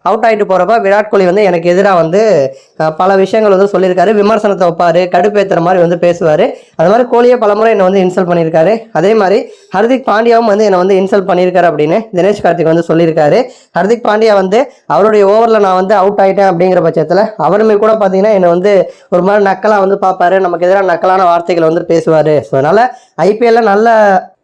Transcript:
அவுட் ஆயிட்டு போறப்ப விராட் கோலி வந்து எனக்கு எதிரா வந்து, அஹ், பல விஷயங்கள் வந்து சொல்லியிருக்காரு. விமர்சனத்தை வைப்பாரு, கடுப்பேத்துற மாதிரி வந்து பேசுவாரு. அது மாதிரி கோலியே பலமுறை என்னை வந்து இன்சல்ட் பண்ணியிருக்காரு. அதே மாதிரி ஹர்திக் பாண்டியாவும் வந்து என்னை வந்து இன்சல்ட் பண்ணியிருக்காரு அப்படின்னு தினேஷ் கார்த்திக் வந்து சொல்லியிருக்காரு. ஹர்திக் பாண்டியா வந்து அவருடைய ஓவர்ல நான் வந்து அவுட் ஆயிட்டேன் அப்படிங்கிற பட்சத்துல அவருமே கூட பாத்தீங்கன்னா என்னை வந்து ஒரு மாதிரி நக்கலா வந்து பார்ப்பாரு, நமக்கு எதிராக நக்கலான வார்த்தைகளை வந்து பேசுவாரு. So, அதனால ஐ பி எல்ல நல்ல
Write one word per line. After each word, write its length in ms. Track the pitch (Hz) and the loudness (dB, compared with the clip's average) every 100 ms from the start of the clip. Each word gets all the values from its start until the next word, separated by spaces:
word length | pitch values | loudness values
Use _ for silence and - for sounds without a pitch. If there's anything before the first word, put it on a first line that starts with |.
அவுட் 240 | 175 220 233 | -2 -2 0
ஆயிட்டு 260 | 214 190 | -2 -2
போறப்ப 360 | 185 180 226 196 | 0 0 0 0
விராட் 220 | 202 208 | 0 0
கோலி 160 | 202 185 | 0 0
வந்து 180 | 190 | 0
எனக்கு 300 | 202 175 170 | 0 0 0
எதிரா 200 | 175 202 | 0 2
வந்து, 600 | 180 165 190 220 170 135 - _ - | 0 0 0 2 0 -2 -6 _ -6
அஹ், 160 | 156 156 | -4 -2
பல 200 | 185 196 | 0 0
விஷயங்கள் 420 | 190 220 214 190 | 0 0 2 2
வந்து 220 | 202 196 | 0 0
சொல்லியிருக்காரு. 280 | 185 180 185 | 0 0 0
விமர்சனத்தை 600 | 214 202 220 214 185 180 | 2 0 0 -2 0 -2
வைப்பாரு, 400 | 165 175 165 180 180 | 0 0 0 0 0
கடுப்பேத்துற 420 | 208 208 190 165 | 0 -2 -2 0
மாதிரி 280 | 170 185 170 | 0 0 0
வந்து 80 | 170 | 0
பேசுவாரு. 560 | 175 170 165 151 247 - - - | -2 0 0 0 -2 -4 -16 -2
அது 140 | 165 | 0
மாதிரி 180 | 226 247 | 0 0
கோலியே 260 | 233 240 247 | 2 2 2
பலமுறை 340 | 214 208 226 | 0 0 0
என்னை 140 | 208 185 | 2 0
வந்து 160 | 196 | 0
இன்சல்ட் 240 | 185 180 180 | 0 -2 -2
பண்ணியிருக்காரு. 500 | 175 165 165 165 220 - | -2 0 0 0 -2 -4
அதே 220 | 156 190 | -2 0
மாதிரி 360 | 220 185 214 - - - 185 | 0 0 -2 -4 -18 -8 -4
ஹர்திக் 320 | 226 262 247 | 0 -2 -2
பாண்டியாவும் 360 | 208 233 233 233 | -2 2 2 0
வந்து 180 | 202 | 0
என்னை 160 | 214 185 | 0 0
வந்து 200 | 185 196 | 2 0
இன்சல்ட் 300 | 190 208 185 | 0 -2 0
பண்ணியிருக்காரு 360 | 180 180 180 170 | 0 0 0 0
அப்படின்னு 420 | 151 151 202 220 | 0 -2 -2 -4
தினேஷ் 220 | 175 185 208 | -2 -2 0
கார்த்திக் 200 | 175 170 | -2 0
வந்து 200 | 160 165 165 | 0 0 0
சொல்லியிருக்காரு. 560 | 165 170 160 147 196 262 - _ 170 | 0 0 0 0 0 -2 -10 _ -4
ஹர்திக் 280 | 190 233 233 | -2 -2 -2
பாண்டியா 260 | 214 220 | 0 2
வந்து 380 | 202 190 214 285 - - | 0 0 -2 -2 -10 -4
அவருடைய 420 | 156 214 214 196 | 0 2 2 2
ஓவர்ல 320 | 214 226 220 | 2 2 2
நான் 160 | 196 185 | 2 0
வந்து 200 | 190 208 | 0 0
அவுட் 240 | 190 208 | 0 0
ஆயிட்டேன் 320 | 196 190 196 | 0 2 0
அப்படிங்கிற 260 | 170 185 180 165 | 0 0 0 0
பட்சத்துல 420 | 160 151 185 214 - | -2 -2 -2 -2 -2
அவருமே 400 | 151 202 220 208 | -2 0 0 2
கூட 160 | 220 | 0
பாத்தீங்கன்னா 380 | 214 196 190 208 | 0 0 0 0
என்னை 180 | 202 175 | 2 2
வந்து 440 | 175 196 196 180 - _ | 0 2 0 -2 -8 _
ஒரு 140 | 180 | -2
மாதிரி 280 | 180 208 202 | 0 0 0
நக்கலா 280 | 190 214 208 | -2 -2 0
வந்து 180 | 190 196 | 0 0
பார்ப்பாரு, 380 | 196 185 175 190 | -2 0 0 0
நமக்கு 260 | 190 170 175 | -2 -2 0
எதிராக 200 | 196 185 | 0 0
நக்கலான 380 | 170 185 185 | -2 0 0
வார்த்தைகளை 500 | 180 170 170 175 160 | 2 0 -2 0 0
வந்து 220 | 170 170 165 | -2 -2 -2
பேசுவாரு. 440 | 160 160 151 151 | 0 0 2 -2
So, 200 | - 135 | -2 -2
அதனால 360 | 143 202 247 - _ - | 0 0 0 -4 _ -4
ஐ 220 | 175 214 | -2 0
பி 80 | 240 | 0
எல்ல 140 | 233 | 2
நல்ல 680 | 226 202 226 220 208 185 - _ | 0 0 2 2 2 0 -4 _